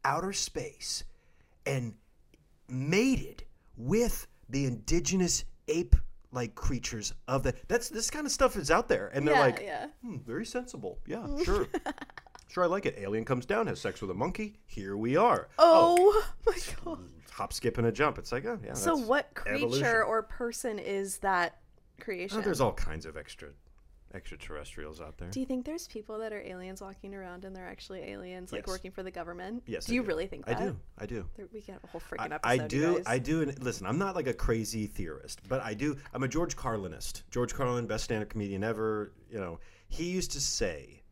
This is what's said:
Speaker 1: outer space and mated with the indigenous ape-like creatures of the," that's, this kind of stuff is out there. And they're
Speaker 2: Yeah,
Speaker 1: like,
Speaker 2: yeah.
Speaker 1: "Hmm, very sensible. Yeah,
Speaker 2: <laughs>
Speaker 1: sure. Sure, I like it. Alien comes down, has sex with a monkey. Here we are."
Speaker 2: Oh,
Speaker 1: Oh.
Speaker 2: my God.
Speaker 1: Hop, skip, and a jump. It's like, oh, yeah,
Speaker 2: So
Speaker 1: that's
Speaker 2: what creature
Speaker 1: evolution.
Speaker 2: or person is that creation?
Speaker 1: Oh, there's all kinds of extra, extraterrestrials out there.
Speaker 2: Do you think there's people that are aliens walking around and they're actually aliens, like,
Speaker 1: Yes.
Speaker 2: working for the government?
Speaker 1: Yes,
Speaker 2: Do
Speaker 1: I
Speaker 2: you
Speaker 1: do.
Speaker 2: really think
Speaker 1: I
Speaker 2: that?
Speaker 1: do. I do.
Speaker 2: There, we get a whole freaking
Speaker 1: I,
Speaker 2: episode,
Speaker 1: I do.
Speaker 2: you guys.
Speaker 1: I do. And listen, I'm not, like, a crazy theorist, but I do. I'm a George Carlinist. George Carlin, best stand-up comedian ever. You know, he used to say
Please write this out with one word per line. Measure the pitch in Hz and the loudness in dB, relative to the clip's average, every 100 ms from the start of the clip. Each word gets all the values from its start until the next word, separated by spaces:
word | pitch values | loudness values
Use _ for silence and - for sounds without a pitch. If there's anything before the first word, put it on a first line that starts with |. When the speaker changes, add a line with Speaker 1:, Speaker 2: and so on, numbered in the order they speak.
Speaker 1:
outer | 135 147 185 | 2 0 -2
space | 196 - 160 147 - - - - - _ - _ _ - | -2 -4 -4 -8 -10 -8 -6 -8 -14 _ -20 _ _ -2
and | 135 117 - _ _ _ - _ _ - | 0 -2 -8 _ _ _ -20 _ _ -6
mated | 127 143 185 262 254 - - - - - - | -2 2 4 6 4 0 -10 -16 -18 -20 -8
with | 120 208 240 - - - - | 2 4 4 0 -6 -20 -4
the | 135 135 | 0 0
indigenous | 123 - 170 156 185 175 - - - - | -2 2 2 4 2 4 2 -2 -10 -2
ape-like | 160 175 - - - - 127 117 - | 0 8 8 8 -6 -6 -4 -4 0
creatures | - 123 - 113 101 - - | 0 0 -2 -6 -6 -8 0
of | 135 | 2
the," | 135 - - | 2 -2 0
that's, | 233 233 | 0 0
this | 220 - | -4 -2
kind | 302 294 | -2 -2
of | |
stuff | - 262 208 | 4 4 4
is | 147 | 4
out | 170 - | 4 4
there. | 113 101 | 0 2
And | 135 147 | 0 6
they're | 151 | 8
Speaker 2:
Yeah, | |
Speaker 1:
like, | 135 - | 6 4
Speaker 2:
yeah. | 202 139 294 - | -6 -6 -8 -10
Speaker 1:
"Hmm, | 240 151 113 | -10 -10 -6
very | 135 233 | -6 -4
sensible. | 247 247 - 98 - - | -6 -8 -8 -8 -8 -8
Yeah, | 214 262 285 | -8 -4 -2
Speaker 2:
<laughs> | |
Speaker 1:
sure. | 359 403 - 359 - - - - - - - | 2 2 2 -2 -4 -8 -12 -16 -20 -20 -8
Sure, | - | 0
I | 175 | 2
like | 190 180 | 2 0
it. | 104 | -2
Alien | 98 110 113 | -2 -2 0
comes | 127 - | 0 2
down, | 208 202 | 0 0
has | 95 | -2
sex | 104 - | -4 -4
with | 98 | -6
a | 92 | -2
monkey. | 147 180 214 - - | -2 -2 -8 -10 -12
Here | - 98 101 | -8 -4 -2
we | 117 151 | 2 4
are." | 233 117 - - | 6 4 0 8
Speaker 2:
Oh, | 330 330 339 349 | 10 12 10 10
Speaker 1:
Oh. | 381 415 - - 466 | 8 8 0 0 0
Speaker 2:
my | 359 - - 339 | 0 -4 -6 -6
God. | 320 - - - | -10 -12 -18 -18
Speaker 1:
Hop, | - 101 | -8 -6
skip, | - 120 117 | 0 0 4
and | 117 | 2
a | |
jump. | 107 151 - | 4 2 2
It's | - | -4
like, | 123 214 | -4 -4
oh, | 220 - | -6 -6
yeah, | |
Speaker 2:
So | - 339 311 | 0 2 2
Speaker 1:
that's | 220 | 4
Speaker 2:
what | 277 - - | 2 2 -6
creature | - - 233 | -2 0 0
Speaker 1:
evolution. | 135 180 226 - | 2 2 2 2
Speaker 2:
or | 226 | 0
person | 220 - 240 - 247 214 | -2 -6 -6 -4 -4 -4
is | - 196 196 - | -2 -2 -2 -2
that | 196 180 175 - - - - - | 2 2 2 -2 -20 -20 -20 -14
creation? | - 185 190 208 | -8 -6 -4 -2
Speaker 1:
Oh, | |
there's | 202 139 | 0 4
all | 120 | 2
kinds | - - 80 80 | 2 -2 -2 -8
of | 76 | -12
extra, | 73 - 73 71 - - - - - 92 | -14 -16 -16 -18 -20 -20 -20 -20 -16 -14
extraterrestrials | - 80 - 76 73 - 76 80 | -12 -12 -10 -10 -12 -12 -12 -12
out | 78 - | -14 -12
there. | 90 | -8
Speaker 2:
Do | 98 | -6
you | 262 | -4
think | 254 | -4
there's | 247 330 - | -6 -10 -10
people | 220 214 214 | -14 -10 -8
that | 220 | -8
are | 214 | -8
aliens | 196 185 185 190 | -10 -12 -12 -12
walking | 196 190 196 | -14 -14 -14
around | 196 185 180 190 | -12 -12 -12 -14
and | 190 | -12
they're | 180 | -12
actually | 190 - 190 - | -14 -12 -12 -10
aliens, | 202 180 185 180 | -10 -10 -12 -10
like, | - - | -8 -6
Speaker 1:
Yes. | |
Speaker 2:
working | 185 185 | -8 -8
for | 190 | -10
the | 185 | -10
government? | 180 170 175 185 240 - | -6 -6 -6 -6 -8 -4
Speaker 1:
Yes, | 98 - | -4 2
Speaker 2:
Do | |
Speaker 1:
I | 240 | 2
Speaker 2:
you | |
Speaker 1:
do. | 208 | 2
Speaker 2:
really | 160 190 | -2 -2
think | - - | -6 -2
Speaker 1:
I | 214 | 0
Speaker 2:
that? | |
Speaker 1:
do. | 202 117 - - | 0 -4 -12 -10
I | 104 | -6
do. | 117 87 - | -6 -6 -10
Speaker 2:
There, | 196 | -12
we | 220 | -14
get | 208 190 | -14 -16
a | - | -12
whole | 170 | -12
freaking | - 175 - | -8 -6 -4
Speaker 1:
I, | 147 | -2
Speaker 2:
episode, | 113 131 | 2 2
Speaker 1:
I | 156 | 2
do. | 139 | 2
Speaker 2:
you | 160 180 | 4 2
guys. | 180 | 2
Speaker 1:
I | 127 | 0
do. | 127 160 | 2 0
And | 143 139 | 0 -2
listen, | 127 110 95 | -4 -4 -2
I'm | 139 | 0
not, | 196 185 | 0 0
like, | 127 | -2
a | |
crazy | 113 - 113 107 113 104 | 0 2 2 0 -2 -4
theorist, | - 85 73 73 - 98 | -4 -6 -8 -12 -14 -4
but | 127 | -4
I | 110 104 | -2 -2
do. | 147 139 - | -2 -4 -8
I'm | 123 | -4
a | 131 | -2
George | 143 208 - | 0 -2 -2
Carlinist. | 123 110 92 73 - - - | -2 -2 -4 -8 -10 -10 -6
George | 123 120 | -2 -2
Carlin, | - 127 123 117 | 0 0 0 -2
best | 107 - | -4 -2
stand-up | 110 104 | -2 -2
comedian | 110 101 95 | -4 -2 -2
ever. | 110 110 110 107 104 - - | -2 0 0 -2 -4 -12 -12
You | 107 | -8
know, | 90 82 - - - | -6 -8 -14 -20 -8
he | - 175 | -4 -2
used | 180 170 | -2 -2
to | 143 | -4
say | - - 101 76 64 - - | -2 0 -2 -2 -12 -20 -20